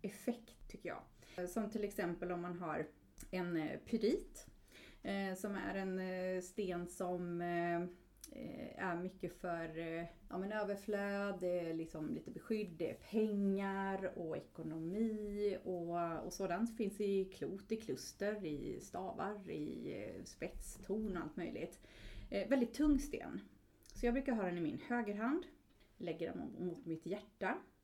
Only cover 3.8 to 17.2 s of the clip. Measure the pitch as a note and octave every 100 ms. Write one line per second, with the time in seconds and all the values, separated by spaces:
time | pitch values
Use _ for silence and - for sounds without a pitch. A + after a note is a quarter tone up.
3.8 | - A3+ G#3 F4+ - - - - - -
4.8 | - - G3 G3 F#3+ F#3 G#3 G3 G3 G3
5.8 | F#3+ F#3 F#3 F#3 F#3 F#3 F3+ - F#3+ F3
6.8 | F3 - F3+ F3+ F3 E3+ F3 E3+ E3+ E3+
7.8 | F3+ - - - - - - - - -
8.8 | F#3 F3 F3+ - E3+ - F3+ E3+ E3 D#3+
9.8 | E3 E3 E3+ - - F3+ G3 G#3+ G3+ G3+
10.8 | G3+ G3+ G3+ G3+ G3+ F#3 F3+ F3 E3 D#3+
11.8 | D#3+ D#3+ D#3 D#3 - - - G#3+ F#3+ D#3+
12.8 | E3+ - - G#3+ A3 G3+ G3 G3 G3 F#3+
13.8 | G3 F#3+ F#3+ F#3 E3 D#3+ - - D#3+ D#3+
14.8 | E3 G3+ A3+ G#3+ G#3 G3+ G#3 - - F3+
15.8 | E3+ E3+ E3+ D#3+ - - F#3+ F3+ A#3 -
16.8 | G3+ G3+ G3+ G3